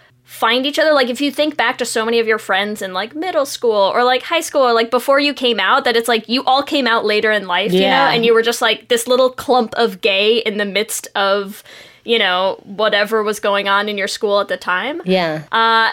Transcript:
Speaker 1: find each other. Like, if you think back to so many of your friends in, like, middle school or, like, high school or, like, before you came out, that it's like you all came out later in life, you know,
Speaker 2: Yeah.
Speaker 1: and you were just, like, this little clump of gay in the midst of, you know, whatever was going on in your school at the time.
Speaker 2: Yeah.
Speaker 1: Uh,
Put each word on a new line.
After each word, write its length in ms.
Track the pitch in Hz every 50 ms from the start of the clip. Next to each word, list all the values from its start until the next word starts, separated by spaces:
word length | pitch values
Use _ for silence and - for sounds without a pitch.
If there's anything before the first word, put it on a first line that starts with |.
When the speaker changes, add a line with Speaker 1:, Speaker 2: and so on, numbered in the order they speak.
| _ _ _ _ _
Speaker 1:
find 400 | _ - - 240 226 233 254 262
each 140 | 294 285 311
other. 140 | 311 311 302
Like, 140 | 277 262 233
if 120 | 240 -
you 100 | 285 285
think 260 | - - 302 302 294
back 200 | - 226 240 - -
to 60 | 240
so 200 | - - 233 220
many 140 | 233 233 233
of 60 | 226
your 120 | 220 220 214
friends 420 | - - 196 190 202 208 214 -
in, 120 | 202 190 185
like, 200 | 185 208 240 302
middle 300 | 302 359 370 349 311 269
school 280 | - - - 247 233
or, 320 | 214 202 196 180 - 233 247
like, 180 | 254 254 254
high 180 | - - 339 330
school 220 | 330 - - 294
or, 100 | 262 240
like, 180 | 233 226 233 233
before 280 | 254 240 - 277 277 285
you 140 | 285 294 277
came 240 | - 262 240 226 202
out, 240 | 185 196 240 269 269
that 120 | 247 226
it's 120 | 233 226 247
like 200 | 233 220 220 -
you 140 | 233 269 262
all 180 | 262 254 277
came 240 | 277 - 302 285 254
out 180 | 226 233 226 190
later 260 | 214 208 214 214 214
in 140 | 214 208 190
life, 260 | 185 175 185 202 196
you 80 | 180 190
know, 60 | 190
Speaker 2:
Yeah. 240 | 196 262 269 277 -
Speaker 1:
and 120 | 240 233 226
you 80 | 233
were 100 | 226 226
just, 200 | 226 233 233 -
like, 260 | 247 220 220 220 - -
this 180 | 240 233 - 247
little 220 | 254 247 262 254
clump 440 | 254 - - 285 262 254 226 214 -
of 260 | - 233 226 190 180
gay 380 | - 202 190 196 208 214 240 226
in 180 | - 220 196
the 80 | 208 208
midst 440 | 202 185 196 214 - - - - - -
of, 480 | 202 196 196 196 202 196 196 208 - - - - - - - - _ _
you 140 | 214 233 226
know, 400 | 202 185 180 180 190 190 - - -
whatever 580 | - 202 185 220 214 208 202 208 208 226 220
was 160 | 208 214 214 -
going 280 | - 208 202 202 196 196
on 200 | 196 202 208 214
in 100 | 208 196
your 100 | 196 202
school 320 | - - 226 202 202 202
at 80 | 196 -
the 80 | 185
time. 460 | 185 - 196 180 180 208 262 311 330 -
Speaker 2:
Yeah. 380 | 185 185 185 170 160 156 156 151 -
Speaker 1:
Uh, 380 | - 226 226 226 226 226 226 -